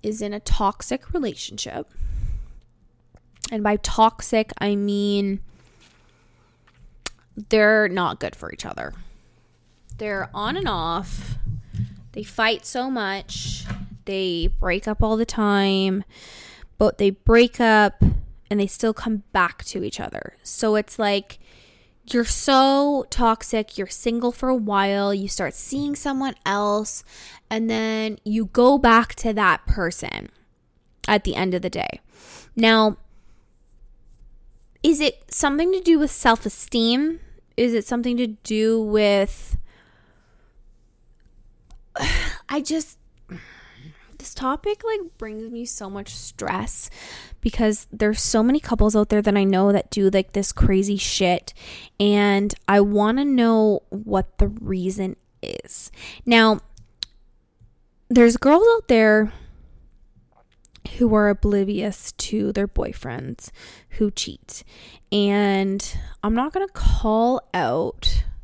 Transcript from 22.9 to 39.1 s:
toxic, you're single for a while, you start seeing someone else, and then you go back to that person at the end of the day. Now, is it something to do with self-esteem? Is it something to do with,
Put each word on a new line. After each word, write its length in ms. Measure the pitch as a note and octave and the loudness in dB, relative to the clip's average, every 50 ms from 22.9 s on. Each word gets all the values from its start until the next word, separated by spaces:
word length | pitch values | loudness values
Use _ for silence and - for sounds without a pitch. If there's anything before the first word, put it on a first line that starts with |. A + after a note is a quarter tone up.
| D4 C4+ B3+ - | 0 -2 -4 -4
toxic, 680 | - - B3 A3+ A3 A3+ - - - A3 G#3+ - - - | -2 2 2 2 2 0 -4 -4 -4 -4 -4 -4 -6 -10
you're 100 | G3 F#3 | -8 -8
single 440 | - - - A#3+ A3+ A#3 A#3+ A#3+ | -8 -4 -4 -2 -2 0 -2 -4
for 180 | A#3+ - - C4 | -4 -2 -2 -2
a 60 | C4 | 0
while, 580 | B3+ G#3+ G#3 G3+ G3 G3 G3 G3 G3+ G3+ G3+ G3+ | -2 -2 -2 0 0 2 2 0 0 0 0 -2
you 140 | G3+ G3 G3+ | -2 -4 -6
start 260 | - - F#3 C#3+ - | -6 -4 -6 -6 -6
seeing 420 | - - - - C#4 C#4+ C#4+ C#4+ | -8 -10 -6 -6 -4 -4 -4 -6
someone 400 | C#4+ - C#4+ C#4 C4 C4+ C4+ - _ _ | -6 -4 -4 -4 -4 -4 -6 -6 _ _
else, 580 | - G3 G3+ G#3 G#3 G#3 G#3+ G#3+ - - - - - - - - - - - _ _ | -4 -2 -2 0 0 -2 -2 -4 -6 -10 -14 -14 -18 -20 -20 -20 -20 -20 -20 _ _
and 200 | A3 A3 A3+ A3+ | -6 -4 -2 -2
then 480 | A3+ A3 A3 A3 A3 A3 A3 A3 G#3+ - _ | -2 -2 -2 -4 -4 -4 -4 -6 -8 -8 _
you 200 | G#3+ G#3+ A3+ A3+ | -4 -2 -2 -2
go 320 | F#3+ - - A#3+ B3+ C#4+ C#4 | 0 2 6 6 6 6 6
back 360 | C4 A#3 A3+ A3+ A#3 - - | 6 6 6 6 4 2 -6
to 160 | - - A#3 G#3+ | -6 -4 -4 0
that 320 | G#3 G#3 F#3 D#3+ - - - | 2 2 2 2 0 0 0
person 640 | - - F3+ E3 F#3 - - - - G#1 G1+ - _ _ _ _ _ _ _ _ _ _ _ _ _ _ - - | 0 0 0 -2 -2 -4 -6 -6 -8 -10 -12 -14 _ _ _ _ _ _ _ _ _ _ _ _ _ _ 0 0
at 160 | - G#3 - | 0 2 2
the 120 | - - | -2 -2
end 180 | - F#3 F#3+ F3+ | -2 -2 -2 -2
of 80 | F3+ | -4
the 80 | F3 F3+ | -4 -6
day. 320 | - E3+ - - - - _ - _ _ - - - - - - - | -6 -6 -8 -8 -8 -14 _ -20 _ _ -20 -20 -20 -20 -20 -12 -2
Now, 420 | - A3+ A3+ A3+ A3 A3 G#3+ G3+ - - - _ - _ - - _ _ _ _ _ _ _ _ _ - - - _ _ - - _ - - - - _ - _ _ _ _ _ _ - | 2 4 6 6 6 4 4 0 -2 -16 -20 _ -20 _ -20 -20 _ _ _ _ _ _ _ _ _ -20 -20 -20 _ _ -20 -20 _ -20 -20 -20 -20 _ -20 _ _ _ _ _ _ 2
is 160 | D4+ E4 C#4+ | 2 2 4
it 240 | D4+ C#4 - - - - | 2 -2 -2 -4 -16 -10
something 400 | - - - C#4+ C#4 D4 E4 F4+ | -4 -2 0 0 0 0 0 0
to 80 | F#4+ F#4 | 0 0
do 200 | F#4 E4+ E4 D4+ | 2 4 4 4
with 120 | D4+ C#4+ | 4 0
self-esteem? 1080 | - - - B3+ A3+ A3+ - G#3+ - - - - - A#3+ A3+ A3+ A#3+ C4 D4 D#4 E4 E4 - - - - _ _ _ | -2 0 2 2 2 2 0 -6 -4 -4 -4 -2 -2 0 0 2 2 0 0 -2 -4 -6 -12 -20 -20 -20 _ _ _
Is 180 | - A#3+ B3 A#3 | 0 0 0 0
it 120 | A3+ G3+ | -2 -4
something 320 | - B3 A#3+ A#3 B3 A#3+ A#3+ | -4 -6 -4 -2 -2 -2 -2
to 100 | B3 A3+ | -2 -4
do 540 | G#3+ - _ - A3 G#3+ A3 A3 A3+ A3+ | -4 -12 _ -4 -2 0 2 2 2 0
with, 720 | A3 G#3 G#3 G#3+ G#3 G#3 | 0 0 2 2 4 4